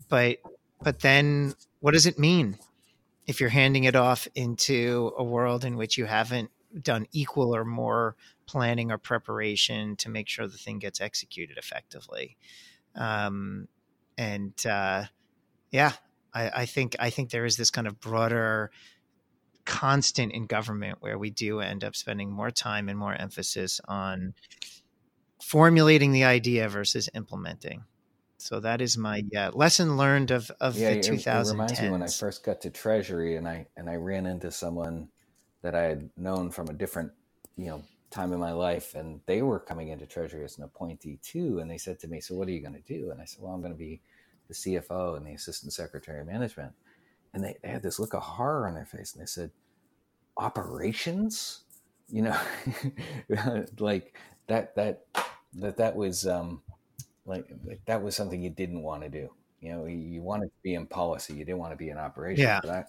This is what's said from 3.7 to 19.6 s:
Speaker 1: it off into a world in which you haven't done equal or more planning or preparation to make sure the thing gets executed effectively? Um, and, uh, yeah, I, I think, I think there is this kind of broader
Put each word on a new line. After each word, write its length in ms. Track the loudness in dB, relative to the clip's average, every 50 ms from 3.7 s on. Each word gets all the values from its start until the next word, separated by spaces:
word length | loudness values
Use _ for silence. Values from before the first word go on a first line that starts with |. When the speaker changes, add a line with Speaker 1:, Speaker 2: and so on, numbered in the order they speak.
| 8 8 6
Speaker 1:
it 100 | 8 8
off 320 | 8 8 8 6 4 0 -4 -4
into 800 | -2 -2 -2 0 0 2 2 4 4 4 4 2 2 2 0 0 -2
a 60 | -2
world 400 | 0 2 2 4 4 2 2 0
in 120 | -2 -2
which 220 | -2 -2 0 0 0
you 80 | 0
haven't 440 | 2 4 2 4 4 0 -2 -2 -4 -8 _ _ _ -14 -4
done 260 | 0 0 0 0 0 -2 -2
equal 420 | -2 -2 0 2 2 2 4 2
or 120 | 2 0
more 500 | -2 -2 -2 0 0 2 2 2 0 -2 -6 -12 -20 _ _ _
planning 440 | -6 -2 0 2 2 2 0 0 -2
or 60 | -2
preparation 1000 | -4 -2 -2 -2 -2 0 -2 -4 -2 -2 0 2 2 2 2 2 -2 -4 -4 -4
to 120 | -4 -6 -6
make 200 | -6 -6 -6 -6
sure 180 | -6 -6 -6
the 100 | -8 -8
thing 220 | -10 -12 -10 -8 -8
gets 240 | -8 -6 -6 -4 -6
executed 560 | -4 -4 -6 -8 -8 -10 -10 -10 -10 -10 -12
effectively? 800 | -12 -10 -10 -10 -10 _ -16 -18 -16 -12 -10 -10 -10 -10 -12 _ _ -20 -20 -20 -20 -20 -20 _ _ _ _
Um, 760 | -6 -4 -2 0 0 0 -2 -2 -4 -6 -6 -8 -10 -12 -14 _ _ _ _ _ _ _ _ _
and, 380 | -6 -6 -4 -4 -4 -6 -8 -8 -4 -2
uh, 400 | 0 0 0 2 0 0 0 -2 -6 -10 _ _ _ _ _ _ _ _ _ _ _
yeah, 220 | 2 4 4 4 2 0 -8 _ _ _ _ _ -4
I, 180 | -4 -2 -2 0 -2 -2
I 40 |
think, 300 | -2 0 -2 -2 -2 -2 -2
I 120 | -2 0
think 200 | 0 -2 -4 -2
there 140 | -2 -2 0
is 140 | 0 0 2
this 120 | 2 2
kind 160 | 2 0 -2
of 140 | -4 -6 -8
broader 680 | -6 -2 2 2 4 4 4 2 2 2 2 0 -2 -4 -8 -14 -20 -20 -20 _ _ _ _ _ _ _ _ _ _ _ _ _